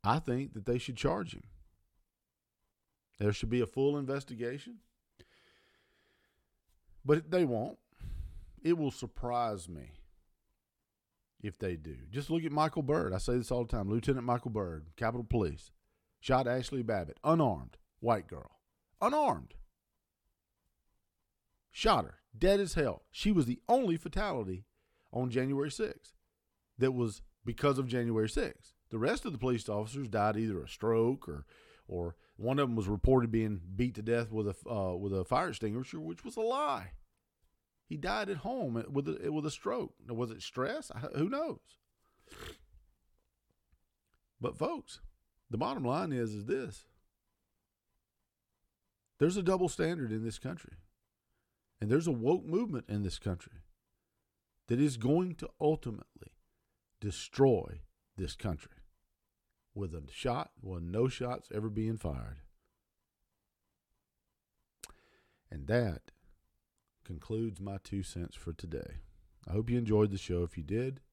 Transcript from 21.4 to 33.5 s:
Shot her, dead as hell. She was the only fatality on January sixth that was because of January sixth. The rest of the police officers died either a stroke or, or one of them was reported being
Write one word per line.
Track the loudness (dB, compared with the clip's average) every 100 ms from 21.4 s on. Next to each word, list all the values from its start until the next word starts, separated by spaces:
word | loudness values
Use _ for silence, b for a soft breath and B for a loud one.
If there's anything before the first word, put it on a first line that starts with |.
| _ _ _
Shot | 0 4 4
her, | 2 -8 _ 2
dead | 6 6
as | 4
hell. | 2 0 -2 _
She | -2 4
was | 4 4
the | 0 4
only | 4 4 0
fatality | -2 -2 0 -2 -4 -6 -10 _ _ _ _
on | -4 0
January | 2 2 0 -2
sixth | -2 -4 -4 -16 _ _ _ _ _ _ 2
that | 2
was | 4 0 -2 -16 _
because | -8 0 2 2
of | 2
January | 0 2 2 2
sixth. | 2 -2 -4 -20 _ _
The | 0
rest | 0 0
of | -4
the | -2
police | 0 0 -2
officers | -4 -4 -6 -4
died | 2 2 2
either | 0 -2
a | -6
stroke | -4 2 4 4 2 -4
or, | -10 -12 b b b b
or | -4 -4 -6 b b
one | 0 2
of | 2
them | 2
was | 0
reported | 2 6 8 6
being | 2 2